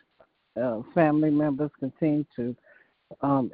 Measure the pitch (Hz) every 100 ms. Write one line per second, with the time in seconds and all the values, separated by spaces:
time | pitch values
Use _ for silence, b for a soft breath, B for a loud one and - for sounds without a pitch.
0 | _ _ _ _ _ - 123 110 123 180
1 | 156 151 156 147 151 135 151 - 131 -
2 | 156 147 147 - 120 120 b b b b
3 | _ - 139 139 -